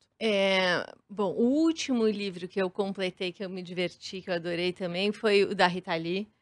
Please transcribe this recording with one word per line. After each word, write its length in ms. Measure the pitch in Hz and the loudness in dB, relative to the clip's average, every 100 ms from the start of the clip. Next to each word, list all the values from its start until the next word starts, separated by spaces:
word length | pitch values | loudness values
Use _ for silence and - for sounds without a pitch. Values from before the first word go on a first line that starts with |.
| _ - | _ -4
É, 640 | 220 202 196 190 185 160 - - - | 0 2 2 4 2 2 -2 -12 -10
bom, 220 | 196 196 | -2 -2
o 140 | - 240 294 | 2 2 4
último 420 | 330 330 - 240 220 | 2 0 -2 2 2
livro 420 | 202 202 175 180 | 0 -4 -6 -6
que 140 | 202 | -2
eu 80 | 185 | -2
completei, 640 | - 196 196 185 - 180 | 0 -4 -2 -4 -4 -6
que 120 | - | -6
eu 60 | 190 | -10
me 140 | 185 | -10
diverti, 580 | 175 180 175 - - 190 | -8 -4 -4 -4 -12 -10
que 80 | 190 | -4
eu 60 | 175 | -4
adorei 360 | 170 170 180 | -2 -2 -2
também, 380 | 175 180 175 208 | -2 -4 -2 -2
foi 300 | 208 220 202 196 | 0 4 4 4
o 100 | 196 | 4
da 100 | 180 | 2
Rita 300 | 180 190 165 | 2 -4 -4
Lee. 320 | 165 185 214 _ | -2 -4 -6 _